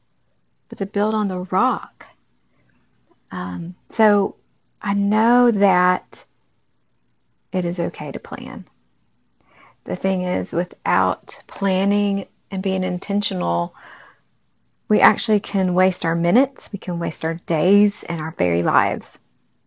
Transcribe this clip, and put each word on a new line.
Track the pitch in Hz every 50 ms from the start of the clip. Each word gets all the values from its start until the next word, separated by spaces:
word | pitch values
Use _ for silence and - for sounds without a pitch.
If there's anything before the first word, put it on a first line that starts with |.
| _ _ _ _ _ _ _ _ _ _ _ _ _ _
but | -
to | - 202
build | 202 - 202 208 214 220
on | 214 208
the | 196 185 180 180 175
rock. | 180 190 226 262 226 - - - _ - - - _ _ _ _ _ _ _ _ _ _ _ _ _ _ _ _ _ _ _ _ _ _ _ _
Um, | 185 180 180 180 180 175 165 170 180 - _ -
so | - - 220 214 208 208 196 - - _ _ _ _ _ _ _ _ _
I | - 202 202
know | 202 202 202 208 214 220 233 240 247 247 240
that | 220 196 202 196 185 180 180 180 180 - - _ - - - _ _ _ _ _ _ _ _ _ _ _ _ _ _ _ _ _ _ _ _ _ _ _ _ _
it | - 185 175
is | 170 175 175
okay | 170 175 - - - -
to | - -
plan. | - - - - - - 60 - 180 - _ _ _ _ _ _ _ _ _ _ _ _ _ _ _ _ _ - - - _ _ _
The | - 185
thing | 180 - 190 190 180
is, | 180 180 180 185 185 - -
without | 165 180 - - - - - 175 185 190 185 - - - - - - -
planning | - - - 196 190 185 185 196 202 202 208 208 202 196 196 - - _ _ _ _
and | - 190
being | 190 190 190 185 185
intentional, | 185 180 180 - - 202 208 208 - 196 180 175 175 170 170 175 170 - - - - - - - - _ _ _ _ _ _ _ _ _ _ _ _ _ _ _
we | - 214 208
actually | - 214 208 208 - - 214 208
can | - - - 196 185 180 180
waste | 180 185 190 180 - -
our | 165 165
minutes, | 170 170 170 185 240 277 277 - - - -
we | -
can | 190 - - 175 170
waste | 170 170 - - -
our | 160 165
days | 170 - - 175 151 160 180 202 202 208 208 - - -
and | - 170 160
our | 156 160 165
very | - 180 180 170 175
lives. | 170 165 143 135 101 101 - - - - - - _ _ _ _ _ _ _ _ _